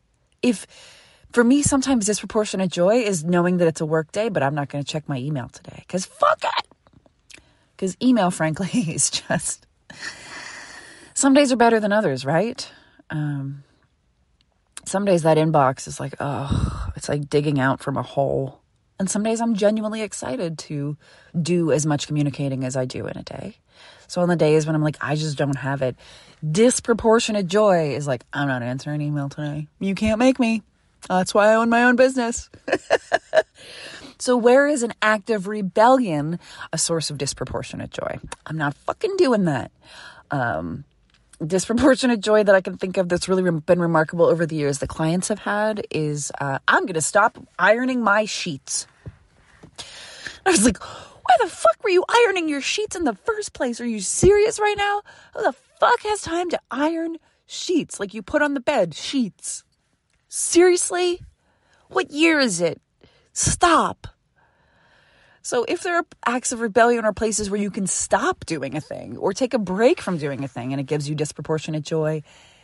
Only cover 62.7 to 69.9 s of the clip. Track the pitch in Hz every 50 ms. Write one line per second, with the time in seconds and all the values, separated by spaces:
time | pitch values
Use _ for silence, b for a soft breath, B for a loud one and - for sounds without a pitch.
62.7 | - - _ _ _ b b b b b b b - - - - - - 359 349
63.7 | 330 269 202 - - - - - - _ _ _ b b b b b b b b
64.7 | b b b b b b b b b b b b b b - - - 247 - -
65.7 | 339 349 - 359 349 339 339 - - - - 240 240 254 - - 254 226 233 220
66.7 | 190 240 226 240 240 233 220 214 196 - 226 226 202 214 214 196 202 208 202 202
67.7 | - 220 190 180 - - - - 202 196 254 370 370 - - - 165 139 135 127
68.7 | 113 156 - - 101 87 90 95 - - - 185 196 - 269 233 - 233 196 175
69.7 | 185 202 233 277